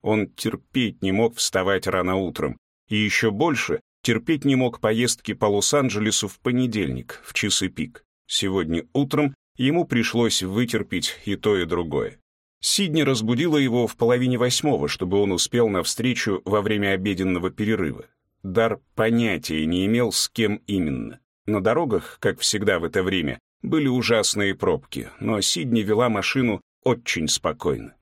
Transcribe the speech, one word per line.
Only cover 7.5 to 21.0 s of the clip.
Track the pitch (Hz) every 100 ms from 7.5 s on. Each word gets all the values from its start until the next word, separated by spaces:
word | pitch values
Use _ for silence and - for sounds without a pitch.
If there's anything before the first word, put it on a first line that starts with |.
| - 95
пик. | 90 78 - _ _ _
Сегодня | - 98 95 80 82 -
утром | 135 143 151 147 - _ -
ему | 127 170
пришлось | 170 123 110 113 117 -
вытерпеть | 92 101 123 113 98 90 - - -
и | 98
то, | 107 98
и | 82
другое. | 87 82 69 55 - _ _ _ _ -
Сидни | - 196 156
разбудила | 139 127 110 120 170 151
его | 135 120 117
в | -
половине | 117 123 127 123
восьмого, | 123 - 151 104 73
чтобы | - 90 101
он | 101
успел | 90 - 120 113
на | 95
встречу | 82 - 120 120 113 95 -
во | 104
время | 101 104 101
обеденного | 95 101 92 95 90 90
перерыва. | - 107 110 80 58 - _ _ _
Дар | 95 92 113 107 _ -
понятия | 110 117 117 85 - 78 78
не | 90 98
имел, | 117 120
с | - -
кем | - 107 104 -
именно. | 98 78 65